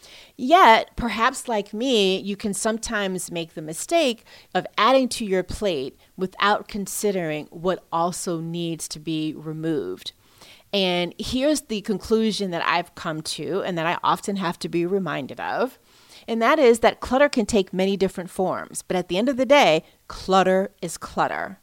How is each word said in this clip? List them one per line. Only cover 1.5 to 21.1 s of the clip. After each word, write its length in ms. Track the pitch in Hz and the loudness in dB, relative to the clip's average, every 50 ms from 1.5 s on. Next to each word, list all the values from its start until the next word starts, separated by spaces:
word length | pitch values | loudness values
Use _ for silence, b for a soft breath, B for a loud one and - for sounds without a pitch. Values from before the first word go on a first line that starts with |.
| 233 208 202 - - | -2 -2 -4 -4 -6
me, 460 | 208 247 277 247 214 196 190 190 185 | -4 0 2 2 4 4 2 2 0
you 180 | - 196 202 | -2 -6 -8
can 160 | - - 208 196 | -6 -6 -6 -4
sometimes 800 | - - 220 220 220 - - 233 208 202 190 185 180 - - | -2 -2 -2 -2 -4 -4 -6 -4 -4 -2 -2 -4 -6 -6 -8
make 240 | 170 170 165 160 _ | -8 -8 -8 -8 _
the 80 | 175 156 | -12 -12
mistake 640 | 151 165 - - - 339 339 311 254 220 - B B B B B B - | -10 -10 -10 -4 0 2 2 2 2 0 -4 B B B B B B -4
of 140 | 185 180 - - | -4 -4 -2 0
adding 320 | - 208 240 262 269 262 240 | 2 4 4 4 4 2 0
to 140 | - - 233 | -2 -6 -4
your 200 | 196 190 185 180 | -2 0 -2 -2
plate 520 | - - - 214 196 170 135 131 - - b b b b | -2 -6 -4 -2 -2 -2 -2 -4 -6 -10 b b b b
without 500 | - 185 185 - - - 202 208 - - | -6 -6 -6 -2 0 2 2 2 2 -2
considering 800 | - - 208 196 - - - - 208 190 185 170 156 151 151 - - | -6 -10 -8 -8 -8 -6 -4 -2 -2 -2 -2 -2 -4 -4 -6 -8 -10
what 360 | - 175 160 190 180 - - _ 175 | -12 -6 -4 -2 -4 -4 -6 _ -2
also 480 | 165 170 - 165 - - 196 170 160 | 0 0 0 -2 -4 -6 -6 -6 -6
needs 480 | 165 165 170 175 170 165 165 156 - - | -6 -6 -6 -6 -6 -6 -6 -8 -10 -12
to 100 | - 160 | -12 -10
be 340 | 151 165 160 156 156 156 - | -8 -6 -4 -4 -4 -4 -6
removed. 800 | - 151 160 156 156 160 165 156 135 90 92 92 - - - - b b b b b b b b b b _ - | -8 -10 -10 -8 -6 -4 -2 -2 -2 -2 -4 -8 -10 -12 -14 -16 b b b b b b b b b b _ -2
And 420 | 202 190 185 175 175 175 175 - - | 0 0 0 0 0 -2 -4 -6 -8
here's 440 | - - - 254 262 302 311 269 - | -8 -6 -2 0 2 2 2 0 -2
the 200 | - 220 202 196 | -4 -6 -6 -4
conclusion 680 | - 208 180 - - 226 226 220 220 185 - 202 185 | -4 -6 -6 -2 0 2 2 2 2 0 -2 -4 -4
that 160 | 170 165 - | -4 -2 0
I've 300 | - 156 175 170 - _ | 0 2 0 0 -4 _
come 260 | - - 175 156 156 160 | -10 -8 -6 -6 -6 -6
to 400 | - - - 151 123 165 190 - | -8 -8 -8 -6 -4 -4 -4 -4
and 160 | - 185 165 | -4 -4 -2
that 80 | 160 | -2
I 100 | 170 175 - - | -2 -2 0 0
often 320 | 135 165 175 - - 196 | 0 0 0 -2 -4 -4
have 220 | 190 190 165 175 - | -4 -4 -4 -6 -6
to 100 | - 165 | -6 -4
be 160 | 165 175 170 | -2 -2 0
reminded 540 | 175 196 196 185 156 147 151 131 110 123 - | 0 0 -2 -2 -2 -4 -6 -6 -8 -10 -8
of, 400 | 82 87 110 156 226 262 - - b b b b b b b b b | -8 -6 -2 -2 -2 -4 -4 -10 b b b b b b b b b
and 160 | - 226 226 226 | -6 -2 2 2
that 160 | 254 311 320 | 4 4 6
is 220 | 277 233 240 233 | 6 6 6 6
that 200 | - 208 - - | 4 2 2 0
clutter 280 | - - 247 269 285 285 | -2 -2 2 4 4 4
can 180 | - 254 208 | 4 0 0
take 260 | - - 208 185 - - | 2 2 0 0 0 0
many 240 | 180 190 196 202 | 0 0 0 2
different 320 | 180 196 180 - - 175 175 | 0 0 -2 -2 -4 -10 -8
forms. 540 | - - 185 175 135 98 80 - - - - | -4 -2 -2 -2 -2 -4 -6 -8 -10 -12 -6
But 140 | - - | -4 -4
at 120 | - - - | -4 -2 -2
the 80 | 175 | -2
end 120 | 185 233 269 | 0 0 0
of 80 | 269 | 0
the 100 | 240 262 | 0 2
day, 380 | 226 285 285 233 175 156 156 b b b b b - | 4 6 6 8 6 6 4 b b b b b -16
clutter 640 | - - - - 190 190 180 185 185 190 190 - - _ - | -14 -10 -2 2 4 4 6 6 4 2 2 -2 -4 _ -10
is 160 | 165 - - | -10 -10 -10
clutter. 600 | - - | -12 -8